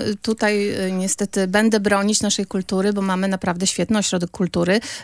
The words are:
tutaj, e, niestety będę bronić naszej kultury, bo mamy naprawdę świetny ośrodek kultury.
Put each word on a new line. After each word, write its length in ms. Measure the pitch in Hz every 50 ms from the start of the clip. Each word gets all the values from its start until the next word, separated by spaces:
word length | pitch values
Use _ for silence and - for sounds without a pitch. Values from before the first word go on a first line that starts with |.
| 220 220 208 202
tutaj, 480 | - - 220 - 226 208 214 208 202 202
e, 220 | 196 - 190 185
niestety 560 | 190 185 185 190 - - 208 202 - 202 190 185
będę 320 | 185 214 220 226 214 214
bronić 400 | 196 208 202 196 202 208 214 -
naszej 260 | 214 208 - - 196
kultury, 460 | - - 196 185 - 202 190 190 208
bo 100 | 208 202
mamy 260 | 196 190 185 185 190 196
naprawdę 380 | 190 185 - 190 170 175 190
świetny 320 | 190 - - 175 - 220 214
ośrodek 320 | 190 - - 180 175 175
kultury. 500 | - - 190 170 - 208 175 175 190 214 - - - -